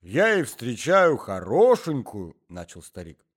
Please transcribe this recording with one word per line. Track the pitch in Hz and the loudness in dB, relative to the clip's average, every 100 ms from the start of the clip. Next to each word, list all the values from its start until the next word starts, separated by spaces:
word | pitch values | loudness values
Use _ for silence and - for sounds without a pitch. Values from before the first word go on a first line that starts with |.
я | 87 117 220 | -4 0 2
и | 208 | 2
встречаю | 135 - 117 113 147 190 175 143 | -2 -6 -8 -6 2 4 4 2
хорошенькую, — | - 95 87 131 240 240 - 147 110 104 87 - _ | -4 -10 -2 4 4 4 0 -6 -6 -12 -14 -16 _
начал | 87 85 87 | -16 -16 -18
старик. | 78 - 85 73 _ | -20 -16 -18 -18 _